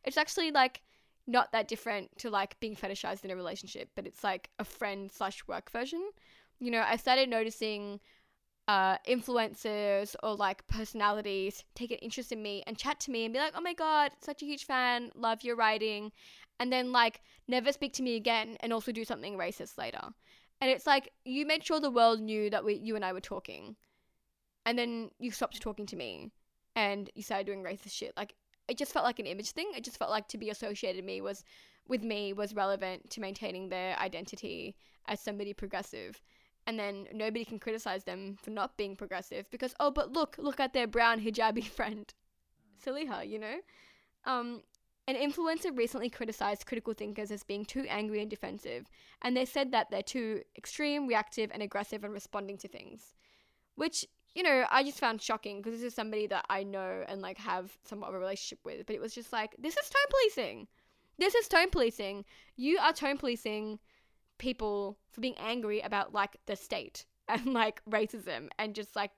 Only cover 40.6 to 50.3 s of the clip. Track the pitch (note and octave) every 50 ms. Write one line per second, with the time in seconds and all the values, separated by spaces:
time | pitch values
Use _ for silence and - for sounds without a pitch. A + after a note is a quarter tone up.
40.6 | C4+ - - B3 A#3+ A3+ G#3 A#3 A#3 A#3 A3+ A3 G#3+ A3+ G#3 A#3 A3 A3 G#3+ A#3
41.6 | G#3+ - - - A#3+ G#3+ G#3+ G#3 G#3 - - _ _ _ _ _ _ _ _ _
42.6 | _ _ _ _ - C4+ C4 C#4+ D#4 C#4 A3 - - G3+ G#3+ G#3+ G#3+ G#3+ B3+ F4
43.6 | G4 - - - - - - _ _ _ _ _ _ - C4 B3 A#3+ A#3+ A#3+ -
44.6 | - _ _ _ _ _ _ _ _ - C4 B3 C#4 C#4+ D4 - E4 D#4+ D#4+ E4
45.6 | - F#4 C#4+ B3 A#3 A#3+ - C4 A3 B3 - - A#3+ A3 G#3+ - - G3+ G#3 G3+
46.6 | - - C4 A3+ - A#3+ A3 - G#3+ G#3 G#3 G#3+ G#3+ G3+ G#3+ G3+ - - G3 G3+
47.6 | G#3 - - C4 C4+ - - G#3 G#3+ G#3+ G#3+ G#3 G#3 G#3+ G#3+ - - - F#3+ G#3
48.6 | - - A#2 B2 - - - - - - - _ - B3 B3 B3+ C4+ B3+ - C#4
49.6 | C#4 B3+ B3+ A3+ G#3+ - G#3 F#3+ G3 - - C4 A#3 A3